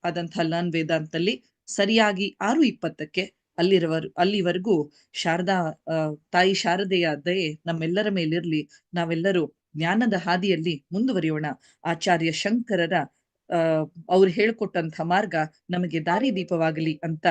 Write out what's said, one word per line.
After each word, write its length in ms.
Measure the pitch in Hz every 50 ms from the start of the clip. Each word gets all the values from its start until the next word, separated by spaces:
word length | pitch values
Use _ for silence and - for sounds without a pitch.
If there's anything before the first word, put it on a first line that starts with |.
| -
ಆದಂತಹ 360 | 175 160 175 170 165 - 208
ಲರ್ನ್ 320 | 170 160 165 170 175 175 160
ವೇದಾಂತಲ್ಲಿ 680 | 165 160 160 165 160 156 156 - 165 175 202 254 - _ _ _ _ _ -
ಸರಿಯಾಗಿ 680 | - - - - 226 226 220 208 202 185 208 - - -
ಆರು 220 | 196 208 262 320 302
ಇಪ್ಪತ್ತಕ್ಕೆ. 680 | 220 160 - - 160 - - 156 - - 185 190 - _ _ _ _ - -
ಅಲ್ಲಿರವರು-, 540 | 170 190 196 180 170 160 160 160 156 - - -
ಅಲ್ಲಿವರೆಗೂ 720 | 170 196 208 202 175 175 175 185 180 226 196 156 147 147 _ _ _ _
ಶಾರದಾ, 480 | - - - 175 160 175 180 190 190 185 170 156 156 _ - - 160
ಆ, 220 | 160 156 156 151 147 _ _
ತಾಯಿ 220 | - 175 185 190 196
ಶಾರದೆಯ 560 | 180 - 175 175 185 202 190 190 180 170 160 147 143 143
ದಯೆ 360 | 175 180 190 175 151 151 - -
ನಮ್ಮೆಲ್ಲರ 440 | 165 165 165 160 160 175 202 214 214
ಮೇಲಿರ್ಲಿ. 600 | 196 185 165 156 165 175 170 170 156 151 143 - _ _ _ _ -
ನಾವೆಲ್ಲರೂ 600 | 175 170 165 170 165 170 196 190 175 151 - _ _ _ _ - 151
ಜ್ಞಾನದ 360 | 160 170 196 226 247 226 202
ಹಾದಿಯಲ್ಲಿ 720 | 175 165 175 175 180 190 202 180 156 160 180 160 139 _ -
ಮುಂದುವರಿಯೋಣ. 540 | 170 196 247 262 220 185 160 160 156 151 156 147 135 - _ _ _ _ -
ಆಚಾರ್ಯ 460 | 160 139 160 - 196 175 165 160 165
ಶಂಕರರ, 600 | 160 - - 202 220 240 240 - 202 175 170 165 185 165 143 - _ _ _ _ _ _ _ - 180
ಆ, 20 | 170 165 165 160 156 156 147 _ 165 160 -
ಅವ್ರು 220 | 180 190 196 190
ಹೇಳ್ಕೊಟ್ಟಂಥ 680 | 165 220 208 226 226 226 214 185 - 180 165 160 156 -
ಮಾರ್ಗ 340 | 160 170 175 196 208 180 170 160 156 156 _ _ _ -
ನಮಗೆ 360 | 180 180 180 170 151 165 156
ದಾರಿದೀಪವಾಗಲಿ 920 | 165 175 208 254 269 202 190 175 - 175 165 160 160 160 160 160 160 156 - -
ಅಂತ 220 | 165 160 156 - 180